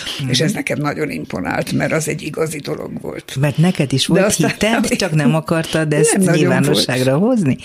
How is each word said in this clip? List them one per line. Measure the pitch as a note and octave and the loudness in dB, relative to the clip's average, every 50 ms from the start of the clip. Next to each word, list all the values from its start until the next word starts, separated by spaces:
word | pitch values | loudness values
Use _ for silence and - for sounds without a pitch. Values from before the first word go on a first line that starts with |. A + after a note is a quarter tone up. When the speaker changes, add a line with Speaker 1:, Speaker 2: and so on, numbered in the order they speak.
| - - - - | -12 -10 -8 -6
Speaker 1:
Mhm. | C#3+ C3 | -4 -2
Speaker 2:
és | D3 - | 0 0
ez | D#3+ D#3 | 0 0
nekem | - D3 C#3 - - B2+ | -2 -2 -4 -4 -4 -2
nagyon | D3 D3 B2+ - D#3 - | -2 -4 -2 -2 -4 -4
imponált, | - D#3 D3+ - - F#2+ - D#2+ - C3+ D#3+ - | -6 -8 -8 -8 -8 -6 -4 -4 -4 -4 -4 -2
mert | - C3+ D3 C#3+ | -2 -2 -2 0
az | - D#3+ D#3 D#3 | 0 -2 -2 -2
egy | D3 D3 | -4 -6
igazi | - D#3 D3+ - D#3+ D#3 D#3+ D3 | -6 -8 -4 -4 -4 -4 -4 -6
dolog | C#3 - D3+ - - - - D#3 | -8 -8 -8 -8 -8 -10 -10 -10
volt. | - - - - - - - C3+ | -10 -10 -10 -10 -12 -8 -4 0
Speaker 1:
Mert | C#3 D3 - - | 0 0 2 4
neked | D#3+ F#3 F3+ - D3+ B2+ C3+ | 4 4 4 2 0 0 0
is | B2+ - - | 0 2 2
Speaker 2:
De | E3+ | 4
Speaker 1:
volt | F#3+ F#3+ | 4 4
Speaker 2:
aztán | G#3+ - - - G#3 | 2 2 2 0 0
Speaker 1:
hited, | - - G#3 G#3+ | 0 0 0 0
Speaker 2:
nem, | A#3 - G#3+ | 2 2 0
Speaker 1:
csak | A#3+ B3 - G3+ F3+ D#3 | 0 0 0 0 0 0
nem | D#3 D3 C#3+ D#3 | 2 2 4 2
akartad | D#3+ D#3 - E3+ D#3+ D#3 - - D#3+ D#3+ D#3 D3+ | 2 0 0 0 -2 0 0 0 0 0 2 2
ezt | D3 - - - | 2 4 4 4
Speaker 2:
nem | G3+ F#3 | 2 2
nagyon | F3 E3 - | 2 4 4
Speaker 1:
nyilvánosságra | - - - - - - - - - - B2+ B2+ B2+ C3 C3+ D3+ | 2 2 2 2 2 2 2 2 0 0 0 0 2 2 2 4
Speaker 2:
volt. | G3 A#3+ C4 A3+ | 4 2 2 2
Speaker 1:
hozni? | F3+ C3 A#2+ - - | 2 2 0 0 0